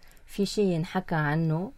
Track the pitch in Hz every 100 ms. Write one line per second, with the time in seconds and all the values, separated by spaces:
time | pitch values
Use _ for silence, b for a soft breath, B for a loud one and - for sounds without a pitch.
0 | b b - - 196 - 202 170 170 185
1 | 185 165 151 156 165 156 202